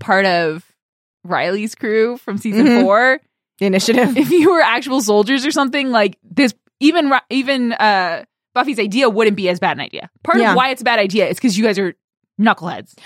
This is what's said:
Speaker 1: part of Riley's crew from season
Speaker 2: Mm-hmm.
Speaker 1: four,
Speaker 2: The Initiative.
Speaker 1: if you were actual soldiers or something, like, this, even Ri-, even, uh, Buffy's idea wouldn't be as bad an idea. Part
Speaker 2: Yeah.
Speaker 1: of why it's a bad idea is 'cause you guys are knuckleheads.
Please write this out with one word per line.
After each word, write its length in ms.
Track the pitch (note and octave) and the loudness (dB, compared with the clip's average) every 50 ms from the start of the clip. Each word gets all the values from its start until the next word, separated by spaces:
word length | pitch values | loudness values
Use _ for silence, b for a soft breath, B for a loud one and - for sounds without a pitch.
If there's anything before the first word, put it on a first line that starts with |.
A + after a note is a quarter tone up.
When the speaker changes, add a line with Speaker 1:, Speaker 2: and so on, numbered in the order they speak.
Speaker 1:
part 240 | - - G3 F#3+ G3 | -2 0 0 2 2
of 380 | F#3+ F3 E3+ E3 D#3 D#3 F3 _ _ _ _ _ _ _ _ _ _ _ _ | 2 2 0 0 -2 -4 -6 _ _ _ _ _ _ _ _ _ _ _ _
Riley's 520 | _ F3 F3 C3 C#3+ F3 F#3+ G#3 G#3+ A3 - | _ -6 -4 -2 -2 -2 -2 -4 -4 -6 -8
crew 420 | - - G#3+ G#3+ A3 A3 A#3+ A#3+ | -8 -6 -2 0 0 0 0 -2
from 220 | B3 - - G3 G3+ | -8 -10 -10 -10 -6
season 280 | - A3 G3 A3 D4 | -6 -2 0 2 2
Speaker 2:
Mm-hmm. 160 | C#4 A#3+ A#3+ | 2 2 2
Speaker 1:
four, 380 | - F#3+ G3+ A3+ B3 C4 C4 - _ _ _ _ _ _ _ - | 2 4 4 4 4 2 0 0 _ _ _ _ _ _ _ -2
Speaker 2:
The 80 | G3 | -2
Initiative. 500 | G3 F#3 F#3+ - A#3 A3+ F4 F4 C#4 A#3+ | 0 2 2 2 2 2 2 2 2 2
Speaker 1:
if 140 | C4 D4 A#3+ | 0 0 2
you 200 | E4+ F4 D4+ G4 | 2 4 4 4
were 100 | F4 E4 | 4 4
actual 400 | C4+ A3+ A3+ B3 B3 C#4+ C4 C#4 | 2 2 0 -2 -4 -4 -4 -2
soldiers 460 | G#3 G#3 G#3 G#3 G#3 A3 C4+ C4+ B3+ | 0 2 2 2 2 2 0 -2 -2
or 40 | D4 | -2
something, 400 | D4 D#4 C#4 B3 C#4+ C#4+ C4+ C4 | -2 -2 -2 -2 -2 -4 -4 0
like, 280 | A#3+ A3 G#3 G3 - _ _ - | 0 0 0 0 -4 _ _ -8
this, 260 | E3+ C#4+ C#4+ A3+ - _ _ _ _ - | 0 0 0 0 0 _ _ _ _ 0
even 300 | C4+ D4+ E4 F4 D4+ C4+ | 0 2 2 2 2 2
Ri-, 100 | C4 B3+ - - | 0 0 -2 -2
even, 420 | A3+ C4 B3 C4+ C#4 B3+ B3 A#3 | -4 -4 -2 -2 -2 -2 -2 -4
uh, 520 | - - G#3+ G#3+ G3+ F#3+ F3+ E3+ E3 - - _ _ _ _ _ - | -2 0 0 2 2 2 0 -2 -4 -8 -12 _ _ _ _ _ -4
Buffy's 240 | B3 B3+ C#4+ B3 A3+ | -4 -2 -2 -2 -4
idea 280 | G3+ G#3 F#3+ C4 C#4 A#3 | -4 -2 0 2 2 2
wouldn't 280 | G3 G#3+ A3+ G#3+ G3+ | 2 2 2 2 2
be 120 | F#3+ F#3 F3+ | 0 -2 -2
as 120 | F3 E3+ | -2 0
bad 160 | F#3+ E3+ D3 | -2 -4 -4
an 40 | C#3+ | -4
idea. 280 | C3+ - - - - - _ _ - | -10 -12 -14 -16 -16 -18 _ _ -4
Part 140 | E4 E4 A#3 | 0 2 2
Speaker 2:
Yeah. 120 | A#3 G#3+ | 2 2
Speaker 1:
of 40 | F#3+ | 2
why 140 | B3+ B3+ C4+ | 2 0 0
it's 100 | C4 - | -2 -4
a 40 | A3+ | -2
bad 140 | A#3+ A#3 A3 | 0 0 0
idea 300 | G3+ F#3+ F3+ G#3+ F3+ - | 0 0 0 0 0 0
is 100 | F3+ - | -2 -2
'cause 180 | - B3 F3+ | -2 -2 0
you 80 | G3 A3 | 0 0
guys 140 | A3 G3 G3 | 0 0 0
are 160 | G3 F3 - _ _ _ _ _ _ _ _ - | -4 -6 -6 _ _ _ _ _ _ _ _ -2
knuckleheads. 540 | G#3+ A3+ F#3+ - D#3+ F3 B2+ - F3+ _ _ B B | 0 0 0 0 -4 -10 -10 -10 -14 _ _ B B